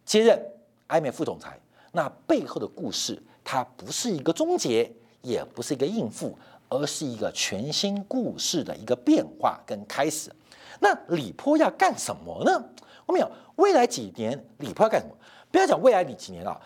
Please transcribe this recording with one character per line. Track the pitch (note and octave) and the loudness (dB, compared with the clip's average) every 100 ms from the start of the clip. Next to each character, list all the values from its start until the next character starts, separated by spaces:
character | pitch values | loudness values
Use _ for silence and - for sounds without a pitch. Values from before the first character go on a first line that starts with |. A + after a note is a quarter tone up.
| - | 0
接 | G#3+ | 4
任 | A3+ F3 - - _ _ - | 6 4 0 -16 _ _ -2
I | D#3+ | 0
M | D3 | 0
F | - | -4
副 | |
总 | D#3+ E2 | -4 -6
裁。 | - - _ _ _ | -12 -20 _ _ _
那 | E3+ D#3+ - | -4 -4 -4
背 | - D4+ C3 | 0 0 0
后 | - | -6
的 | - | -6
故 | - G3+ | -6 -8
事， | - - G#2 - _ | -6 -6 -8 -14 _
它 | - C3+ B2 - | -6 -4 -4 -8
不 | G2 | -10
是 | - B3 | -6 -4
一 | E3 | -2
个 | C3+ | 0
终 | E3 D#4+ F4+ | 0 0 0
结， | C#3+ A2+ A#2 - _ _ | 2 2 0 -4 _ _
也 | B2+ A2+ | -6 -4
不 | C#3 - | -4 -8
是 | A#2 | -6
一 | C3+ | -2
个 | |
应 | C#3 A3 A#2+ | -2 -2 -4
付， | - D3 - - - - | -6 -10 -12 -18 -20 -6
而 | B2+ D3 | -4 -4
是 | - | -4
一 | D3 G#2+ | -6 -4
个 | G#2+ | -6
全 | - - F#2+ C3 | -4 -4 -4 -4
新 | - G3+ G3+ | -2 -2 -4
故 | G3 C4 F#3 - | -4 -4 -4 -4
事 | - F3 | -4 -2
的 | - - | -4 -6
一 | |
个 | A2 | -4
变 | B2 - D#4 - - | 0 2 2 2 -2
化 | A#2+ - - | -2 -2 -6
跟 | G#2+ G2+ | -10 -6
开 | - D#3 | -2 -2
始。 | - - - _ - - - | -2 -8 -16 _ -20 -20 0
那 | G4+ E4 - | 2 2 -2
李 | E3 F#3+ | -4 -4
波 | D3 C#4 D4+ | -4 2 4
要 | D#4 | 2
干 | - F#4 B3 | 2 0 0
什 | - | -6
么 | E2+ E2+ E2+ | -8 -10 -2
呢？ | E3+ F4 A#3 - - - - | 0 0 -2 -20 -20 -12 -2
我 | |
们 | F4 | 0
有 | - - - - | 0 -4 -8 4
未 | G4+ | 6
来 | E4 | 6
几 | A#3+ - G2+ | 4 0 -8
年 | - A2 C#3 - - | -4 -4 -4 -10 -12
李 | C3+ | -6
波 | - | 2
要 | A3 | 4
干 | F3 | 4
什 | - | -2
么？ | - - - - | -10 -20 -20 0
不 | F4+ | 4
要 | F#4+ | 4
讲 | G#3 | 6
未 | B3+ | 6
来 | G3 | 4
几 | E3 A2 - | 2 -6 -14
年 | F2 F#2 | -10 -10
啊， | - | -10